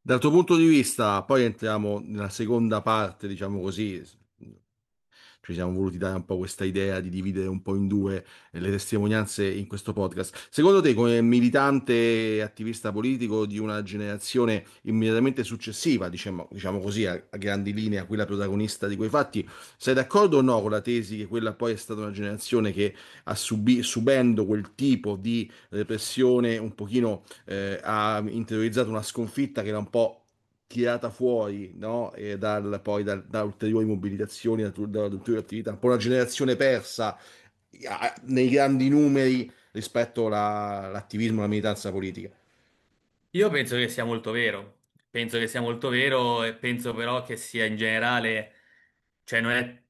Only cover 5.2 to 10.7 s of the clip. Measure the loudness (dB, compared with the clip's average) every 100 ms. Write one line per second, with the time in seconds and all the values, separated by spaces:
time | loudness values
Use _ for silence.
5.2 | -20 _ -10 -4 -2 0 -2 -2 -4 -4
6.2 | -4 -6 -6 -4 -4 -2 -2 -4 -4 -6
7.2 | -4 -4 -4 -4 -4 -2 0 0 0 -4
8.2 | -8 -20 _ -6 -2 -2 -2 0 2 0
9.2 | 0 -2 -2 -2 -8 -10 -8 -4 -4 -4
10.2 | -10 -10 -8 4 6